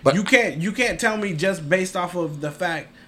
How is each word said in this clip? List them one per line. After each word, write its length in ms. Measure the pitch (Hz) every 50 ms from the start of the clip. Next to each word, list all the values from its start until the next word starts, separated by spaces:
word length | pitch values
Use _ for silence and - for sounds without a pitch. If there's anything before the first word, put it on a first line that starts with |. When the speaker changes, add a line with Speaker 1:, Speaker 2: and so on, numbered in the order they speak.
| -
Speaker 1:
But 120 | 135 147
Speaker 2:
you 80 | 196 196
can't, 340 | - 262 240 226 185 135
you 140 | 156 165 214
can't 280 | 208 254 240 226 185 -
tell 180 | 233 220 220
me 160 | 214 208 202 170
just 340 | 147 180 190 196 165 156
based 280 | 143 180 190 185 185 -
off 200 | 185 180 180 180
of 260 | 175 170 151 147 143
the 100 | 151 147
fact, 380 | 143 - 180 175 165 151 - - - - -